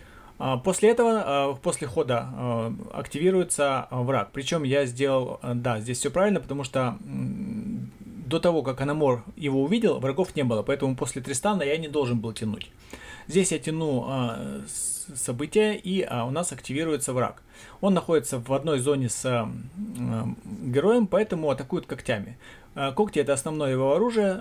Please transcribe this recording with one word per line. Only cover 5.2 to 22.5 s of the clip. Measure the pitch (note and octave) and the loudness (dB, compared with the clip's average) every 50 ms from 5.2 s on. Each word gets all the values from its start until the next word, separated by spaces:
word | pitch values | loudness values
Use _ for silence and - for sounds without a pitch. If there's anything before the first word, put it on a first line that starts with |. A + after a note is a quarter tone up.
| B2+ - - - | 0 -2 -6 -6
э, | - B2 B2 | -4 -4 -2
да, | B2 A#2+ B2+ A2+ G#2+ | 0 0 0 -2 -2
здесь | G#2+ B2 B2 - | -2 -4 -4 -2
все | - C#3+ | -2 0
правильно, | C#3 F3 G3 G#3 G3 E3 | 2 2 4 4 2 2
потому | - - C#3 C#3+ C3 | 0 -4 -6 -6 -4
что, | C3 - C3 B2+ A#2+ G2+ - - | -2 0 0 0 0 -2 -6 -8
м, | C#3 C3+ C3+ B2+ C3 - - - - - - - - - B2+ B2+ B2 - - - - - - - | -8 -6 -6 -4 -4 -4 -6 -6 -6 -6 -6 -6 -6 -6 -6 -8 -10 -12 -16 -18 -16 -14 -12 -4
до | B2 D#3+ E3 | -2 0 2
того, | F3+ F3 E3+ D#3 B2 | 2 2 2 2 0
как | C3+ B2+ C3 | -2 -2 -2
Анамор | C3+ C#3+ D3 D#3 D3 C3+ B2 A2+ - - - | -2 -2 0 2 4 4 2 2 -2 -10 -10
его | - D#3 C#3 C3+ C3+ C#3 | -6 -2 0 2 2 2
увидел, | D3+ G#3+ A#3 A3+ F3+ C3 B2 | 2 2 2 4 2 2 2
врагов | B2 C3+ C3+ F#3 F#3 - - | 0 -2 0 0 -2 -2 -2
не | D3+ C3+ | -2 0
было, | A#2+ A#2 G#2+ G2 | 2 2 2 2
поэтому | - C#3 C#3 C#3 C3 B2+ | 0 0 0 0 0 0
после | - C#3+ - - C#3 | -2 -4 -4 -6 -6
Тристана | B2 C3+ C#3 - - G#3 G#3 F3+ C#3+ | -6 -4 -4 0 0 0 0 2 0
я | C#3 D3+ | 0 0
не | D#3+ D#3+ | -2 -2
должен | D3+ C#3+ D3+ C3+ A#2+ A#2+ A2+ | -2 0 0 2 2 0 0
был | G#2+ A2+ G#2+ | -2 -4 -6
тянуть. | - A2+ G#2+ G2 - - - - - - - - - - - - - - | -4 -4 -4 -4 -6 -8 -14 -18 -20 -20 -18 -18 -16 -16 -16 -18 -16 -8
Здесь | - D#3 G3 F#3 - | 0 2 2 2 2
я | D#3+ D3+ | 0 -2
тяну, | - D#3+ D#3 D#3+ D#3+ D3+ C3+ B2 B2 | -2 -4 -2 -2 0 0 0 0 -2
а, | C3 C3+ C3 B2 A#2 - - - C#3 C#3 C#3 C#3 | -2 -2 0 0 -2 -2 -4 -6 -8 -8 -10 -10
с-, | - - - - - - - - - C#3 | -10 -8 -6 -4 -4 -6 -6 -10 -10 -8
события, | B2 - - B2 A#2+ D3 D3+ - G#3+ G#3+ G#3+ G#3 | -6 -6 -4 -4 -4 -4 2 4 4 4 4 2
и, | - - F3+ F#3+ F#3 | -2 -4 -2 0 0
а, | - - B2 A#2+ A#2 | 0 0 -2 -2 -2
у | B2+ | -2
нас | C#3 E3 F3 - | -2 -2 -4 -4
активируется | C3+ C3 - - C3 D3 E3 E3 D3+ C3+ - C#3 B2 | -6 -8 -8 -4 -4 -2 0 0 0 0 -2 -2 0
враг. | B2+ A2+ - - - - - - - - - - - | 0 0 0 -2 -8 -18 -20 -20 -20 -20 -20 -6 0
Он | F3+ G3+ F#3+ | 2 4 4
находится | E3+ - - E3 D3 B2 - C3+ B2 | 4 4 4 4 4 2 0 -4 -4
в | A#2 B2+ | 0 0
одной | C3+ C3 D#3+ E3 D3 C3 | 0 0 2 2 0 2
зоне | B2 C#3+ C#3+ C3+ B2+ A#2 | 2 2 2 2 2 0
с, | - - - | -2 -2 0
а, | B2+ B2 A#2+ A2 | 0 0 0 0
м, | B2 B2 A#2+ A#2+ C3+ E3 F#3+ G#3+ A3 - B2 B2 B2 A2+ A2 A#2+ B2 B2 - - - G#2 G2 - C3 B2 | -2 -6 -8 -12 -12 -10 -10 -8 -8 -6 -4 -2 -2 -2 -2 -2 -4 -6 -8 -10 -12 -10 -6 -4 0 0
героем, | C#3 D#3 G3+ B3 B3 G#3+ | 4 4 6 6 4 4
поэтому | F3+ F3+ G3 G#3+ - F#3 D#3+ D#3 C#3+ | 4 2 2 2 0 -2 -2 0 0
атакует | C3 C3 C3+ - F#3 F3+ - | -2 -2 -2 -4 -4 -4 -4
когтями. | - - - - - A#2 G2+ F#2+ G2+ B2 - - - | -6 -10 -6 -2 -2 -2 -2 -4 -8 -12 -16 -20 -20